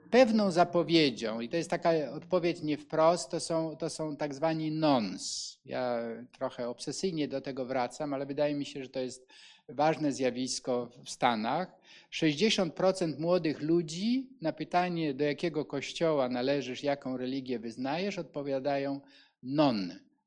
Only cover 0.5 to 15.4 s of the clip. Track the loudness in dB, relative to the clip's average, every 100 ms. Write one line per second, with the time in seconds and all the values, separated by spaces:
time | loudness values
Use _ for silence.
0.5 | 4 4 4 4 6 6 2 -4 -4 -2
1.5 | -4 -2 0 4 2 0 -6 -2 0 2
2.5 | 0 -2 -4 -2 4 6 4 0 -6 -2
3.5 | -2 -2 -4 -8 -4 -6 -4 -6 0 0
4.5 | 0 -2 2 4 4 2 -4 -8 -8 -10
5.5 | -14 -8 -4 -2 -2 -4 -8 -14 -8 -6
6.5 | -6 -8 -6 -8 -4 -4 -2 -4 -4 -6
7.5 | -6 -4 -2 -2 -4 -6 -4 -4 -2 0
8.5 | 0 -6 -8 -8 -6 -6 -8 -18 -20 -20
9.5 | -20 -10 0 2 2 -2 0 0 0 -4
10.5 | -4 -2 -4 -4 -12 -16 -2 0 2 0
11.5 | -2 -4 -10 _ -20 _ 0 0 4 2
12.5 | 2 0 2 0 2 -2 -2 0 2 2
13.5 | -2 2 2 0 -4 0 0 -2 -6 -6
14.5 | -4 -2 0 2 0 -2 0 0 0